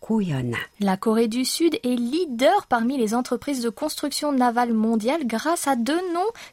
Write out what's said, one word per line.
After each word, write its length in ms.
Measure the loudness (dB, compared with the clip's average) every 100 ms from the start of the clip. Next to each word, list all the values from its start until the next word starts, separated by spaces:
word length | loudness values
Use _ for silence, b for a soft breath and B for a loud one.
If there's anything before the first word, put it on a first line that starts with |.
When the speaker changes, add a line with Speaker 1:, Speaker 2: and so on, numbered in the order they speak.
Speaker 1:
Guyana. 560 | -2 0 0 -2 -2 -4 -6 -4
Speaker 2:
La 160 | -2 0
Corée 320 | 2 2 2
du 160 | 0
Sud 300 | -2 0 0 2
est 140 | 0 0
leader 680 | 0 -2 -2 2 4 4 2
parmi 280 | 0 2 0
les 160 | 0
entreprises 480 | 0 -2 -4 -2 -2
de 80 | -2
construction 640 | -2 -6 -4 -4 -2 0
navale 400 | 2 2 2 0
mondiale 540 | 2 2 2 0 0 -2
grâce 420 | -2 0 0 0
à 80 | 0
deux 240 | 0 0 -2
noms 160 | -2 -2 B B